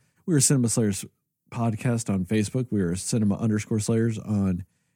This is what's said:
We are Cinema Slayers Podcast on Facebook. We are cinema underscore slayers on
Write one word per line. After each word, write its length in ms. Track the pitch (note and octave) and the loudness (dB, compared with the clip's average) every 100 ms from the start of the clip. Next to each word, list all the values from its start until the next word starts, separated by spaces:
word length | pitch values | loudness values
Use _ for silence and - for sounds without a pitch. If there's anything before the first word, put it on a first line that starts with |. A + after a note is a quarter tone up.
| _ _ | _ _
We 100 | - | 0
are 60 | D#3 | 2
Cinema 280 | B2 C#3+ A#2+ | 4 4 2
Slayers 360 | - A2 G2 - _ _ _ _ | 2 0 -2 -8 _ _ _ _
Podcast 600 | A#2 A#2 A2 B2+ A#2 - | -4 -2 -2 -2 -2 -2
on 120 | G2 | -2
Facebook. 440 | F2+ A2 G#2 C3 B2 | 0 0 0 -2 -2
We 120 | G#2+ | 0
are 120 | F2 | 0
cinema 420 | F#2 - B2 G#2+ G2 | -2 -2 0 2 2
underscore 440 | A#2 G#2 - A2 | 0 0 -2 -2
slayers 380 | G2+ A2+ A2+ A2 | 0 2 0 -2
on 460 | - G#2 G2 F2+ F#2 _ _ | -2 0 0 0 -6 _ _